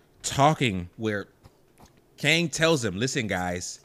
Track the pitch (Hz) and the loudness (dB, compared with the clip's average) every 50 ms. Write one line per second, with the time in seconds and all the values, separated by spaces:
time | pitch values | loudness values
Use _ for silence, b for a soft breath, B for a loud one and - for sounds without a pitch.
0 | _ _ _ _ - - - 139 139 147 156 - 143 120 95 92 87 87 _ - | _ _ _ _ -10 -6 2 4 4 4 4 2 0 -2 0 -2 -6 -8 _ -6
1 | 110 110 104 101 95 - _ _ _ - _ _ _ _ _ _ - _ _ _ | -4 -4 -4 -4 -8 -10 _ _ _ -20 _ _ _ _ _ _ -20 _ _ _
2 | _ _ _ - - 139 156 165 170 156 - - 160 160 165 139 117 104 87 95 | _ _ _ -2 2 2 4 4 2 0 0 0 2 2 2 2 0 -2 -2 -2
3 | 120 131 - 151 113 101 98 90 90 90 90 90 - - - - | -4 -2 -2 -4 -2 -2 -2 -2 -2 -4 -4 -6 -8 -10 -14 -16